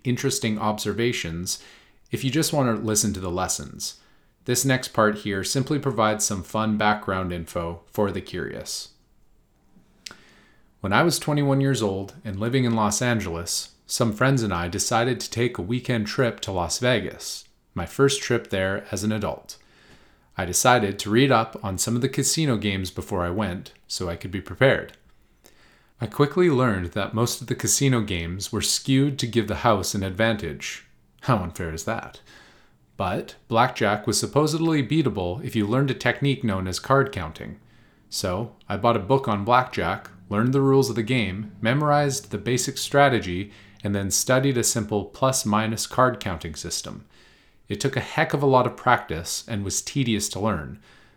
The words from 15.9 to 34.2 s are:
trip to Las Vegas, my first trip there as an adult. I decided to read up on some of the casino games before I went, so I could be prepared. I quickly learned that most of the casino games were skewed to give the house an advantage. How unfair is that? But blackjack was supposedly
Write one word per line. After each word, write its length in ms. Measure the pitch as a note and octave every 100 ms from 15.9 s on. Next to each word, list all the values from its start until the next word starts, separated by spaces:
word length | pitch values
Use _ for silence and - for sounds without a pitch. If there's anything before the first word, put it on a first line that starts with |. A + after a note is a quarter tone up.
| B2 G#2
trip 340 | - B2 G#2+
to 100 | -
Las 280 | F#2+ E2+ -
Vegas, 680 | B2 A#2+ F#2 - - - - _ _
my 120 | - E2+
first 360 | - C#3 C#3
trip 280 | - A#2+ -
there 360 | G2 F#2+ G2 -
as 140 | G2 G#2
an 80 |
adult. 420 | G#2+ F#2+ - - - _ _ - - - _ _ -
I 80 | F2+
decided 520 | F2+ B2+ B2 G2+ G2
to 100 | G#2
read 240 | A2 C#3
up 260 | A#2+ A2+ -
on 160 | G#2 F#2+
some 200 | - A#2+
of 40 |
the 60 | C3+
casino 480 | C3+ C3+ - D#3 A2+
games 360 | G2+ G2 F#2
before 340 | - - G2 F2
I 40 |
went, 440 | F#2 G2+ F2+ - - -
so 200 | - F2+
I 80 | E2+
could 160 | F#2
be 80 | F#2
prepared. 540 | - F#2 C3 F#2+ - - _ _ _ _ - _ _ _ _ -
I 60 | A2
quickly 440 | - D3 - F3+
learned 420 | B2+ B2+ F#2+ F2
that 220 | G#2+ G2
most 280 | A2 A#2+ -
of 60 | B2
the 80 | -
casino 440 | A2 - C#3 B2
games 500 | G2 F2+ E2+ F#2 G2
were 120 | G#2+
skewed 580 | - - - C3+ C#3 C3
to 80 | B2+
give 220 | A2+ G#2
the 180 | F#2+ A#2+
house 260 | G#2 F#2
an 80 | G#2
advantage. 840 | F#2+ F#2 A2+ G#2+ E2+ C#2+ - - - _ _ _
How 160 | - A#2
unfair 340 | F2 - E2+
is 100 | D#2
that? 380 | - A2+ - - - - - - _ _ _ -
But 400 | F#2 G2+ - - -
blackjack 580 | A#2 B2+ - G#2+ G#2 -
was 100 |
supposedly 640 | G#2+